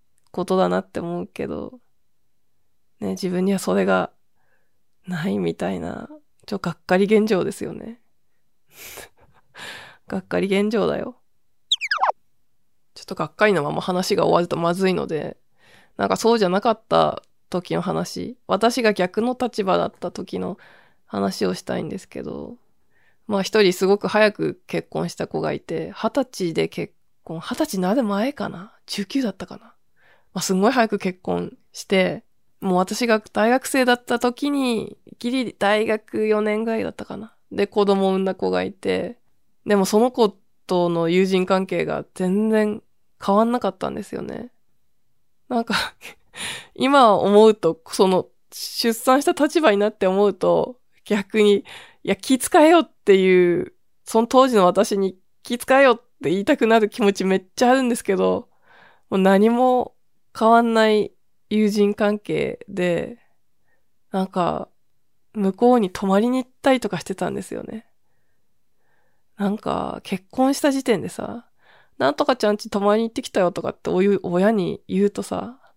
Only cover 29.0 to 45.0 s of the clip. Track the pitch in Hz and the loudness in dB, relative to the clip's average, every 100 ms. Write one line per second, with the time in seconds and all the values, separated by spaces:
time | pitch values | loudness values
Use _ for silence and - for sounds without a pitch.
29 | 196 277 240 - 180 - - _ _ _ | -6 -4 -4 -6 -14 -18 -20 _ _ _
30 | _ _ _ 185 - 185 208 262 220 202 | _ _ _ -8 -2 0 2 2 0 -2
31 | 185 180 - 175 175 - _ - - 190 | -6 -6 -6 -6 -6 -12 _ -18 -2 0
32 | 185 - - _ _ _ 190 180 185 208 | 0 -4 -12 _ _ _ -2 0 0 -2
33 | 240 220 - 214 220 254 - 277 254 240 | 0 0 -2 0 2 2 0 0 2 0
34 | - 240 247 240 285 285 254 226 - - | -2 -2 -2 -2 -4 -2 -2 -4 -6 -14
35 | - - 240 262 226 - 202 214 220 214 | -20 -10 -6 -4 -4 -2 0 2 0 -4
36 | - 220 214 214 214 214 226 226 190 - | -4 -2 0 0 0 -2 -2 -4 -6 -8
37 | 208 202 220 _ _ - 202 208 202 196 | -12 -14 -16 _ _ -4 -2 0 2 2
38 | 190 190 190 190 185 180 185 - 196 185 | 2 0 -2 -2 -2 -2 -4 -6 -4 -4
39 | 185 240 _ _ _ _ - 202 190 214 | -4 -12 _ _ _ _ 0 0 2 2
40 | 247 247 214 - _ _ - 180 175 170 | 2 2 0 0 _ _ -4 0 0 0
41 | 165 180 190 190 185 190 185 175 156 147 | 0 2 2 2 0 0 -2 -4 -4 -6
42 | - - 185 196 220 220 214 214 - _ | -8 -6 -2 0 2 2 0 -4 -12 _
43 | _ _ - 196 233 247 196 - - - | _ _ 0 2 2 0 -4 -4 -8 -8
44 | 202 - - - 247 _ _ _ _ _ | -10 -10 -10 -12 -14 _ _ _ _ _